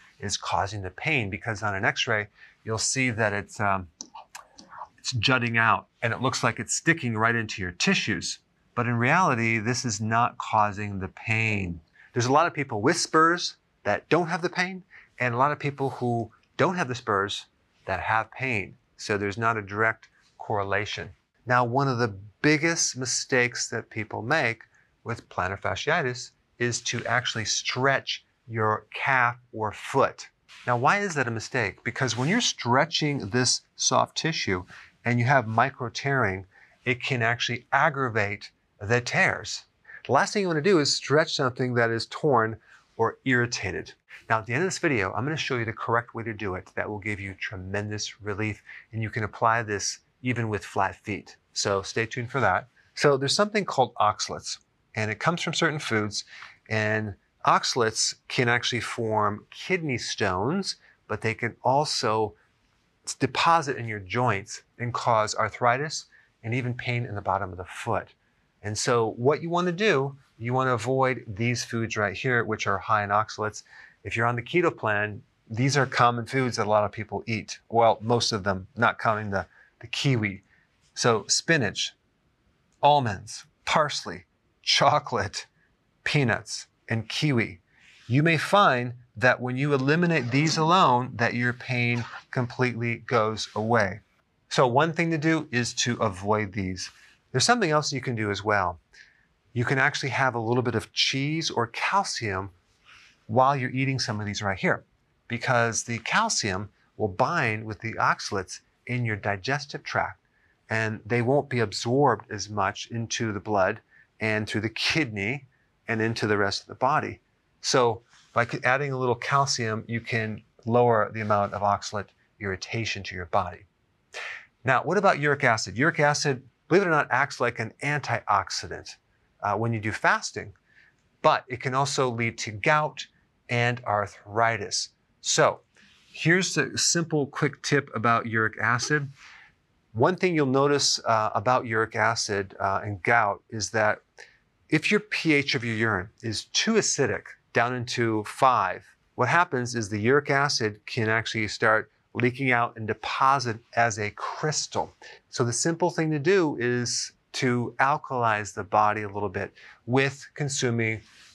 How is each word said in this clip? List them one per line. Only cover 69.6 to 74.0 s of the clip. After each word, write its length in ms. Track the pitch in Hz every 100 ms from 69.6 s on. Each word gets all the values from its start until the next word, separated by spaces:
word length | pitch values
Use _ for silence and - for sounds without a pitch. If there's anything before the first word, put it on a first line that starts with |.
| 180
do, 460 | 170 214 147 139 139 _ -
you 120 | 117
wanna 220 | 127 131
avoid 500 | 123 110 131 131 123 -
these 360 | 101 117 120
foods 320 | - 117 113 110
right 220 | 104 95
here, 260 | 135 120
which 220 | 101 107 -
are 140 | 98
high 240 | 104 107
in 80 | 101
oxalates. 500 | 104 107 - 107 - - - - _